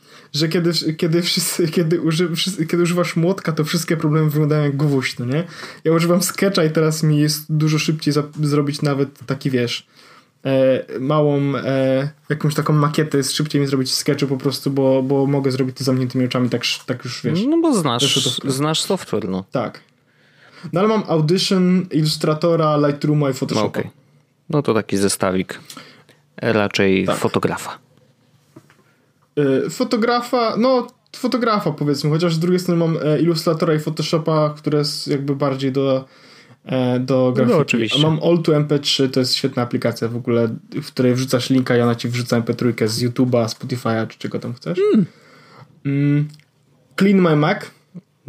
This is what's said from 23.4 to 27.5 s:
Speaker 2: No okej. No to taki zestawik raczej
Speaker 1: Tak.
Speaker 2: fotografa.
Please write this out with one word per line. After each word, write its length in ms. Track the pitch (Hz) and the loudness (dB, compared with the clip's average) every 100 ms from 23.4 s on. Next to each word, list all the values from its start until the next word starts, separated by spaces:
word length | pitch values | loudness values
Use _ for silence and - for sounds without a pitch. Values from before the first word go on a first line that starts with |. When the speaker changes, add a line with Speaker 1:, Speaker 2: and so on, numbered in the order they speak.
| 131 110 | -2 0
Speaker 2:
No 40 | 107 - | 0 -2
okej. 100 | - - _ _ _ _ - | -8 -10 _ _ _ _ -4
No 120 | 151 | -2
to 120 | 127 | 2
taki 220 | 110 - 98 | 0 0 0
zestawik 640 | 98 - 95 92 90 - - - - - _ _ _ - | 0 0 0 0 -4 -10 -16 -20 -20 -20 _ _ _ -6
raczej 680 | 123 110 101 - 98 95 92 | 0 2 2 2 2 2 0
Speaker 1:
Tak. 100 | - | 0
Speaker 2:
fotografa. 600 | 113 98 90 | 0 0 -2